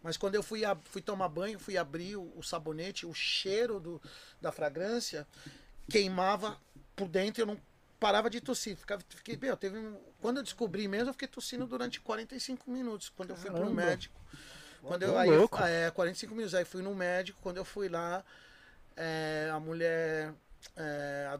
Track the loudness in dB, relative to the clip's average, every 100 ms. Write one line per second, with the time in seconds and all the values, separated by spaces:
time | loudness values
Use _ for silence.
0 | -6 -2 0 0 -2 -2 0 0 -4 -8
1 | -4 -2 0 0 -4 -6 -2 0 0 -4
2 | -6 -8 -10 -10 -6 -4 -4 -6 -6 -6
3 | -8 -4 0 0 0 2 0 -2 -6 -12
4 | -14 -18 -20 -6 -6 0 -2 0 -2 0
5 | -2 -6 -10 -16 -18 -18 -20 -16 4 4
6 | 6 4 4 4 0 -6 _ -20 -16 -6
7 | 0 2 2 0 -2 -2 -12 _ -20 2
8 | 6 6 4 -2 -2 -2 -2 -8 -6 -6
9 | -6 -16 -8 -2 -2 0 -2 -6 -8 -12
10 | -16 -4 0 0 -4 -2 -2 0 0 0
11 | 0 -2 -8 -8 -8 -6 -4 -4 -4 -6
12 | -4 -4 -4 -8 -6 -6 -6 -4 -4 -6
13 | -10 -10 -10 -8 -4 0 2 4 4 2
14 | -4 -14 -18 -18 -18 -18 -18 -16 -6 0
15 | 4 8 10 10 10 6 2 4 2 2
16 | 0 0 -6 -4 0 0 0 -4 -4 -2
17 | 0 0 -2 -6 -8 -6 -8 -4 -2 -2
18 | -2 -4 -6 -20 -20 -20 -20 -20 -18 -6
19 | -4 -2 0 0 0 -2 -4 0 2 4
20 | 2 0 -4 -10 _ -20 -16 -8 -4 -2
21 | -4 -4 -4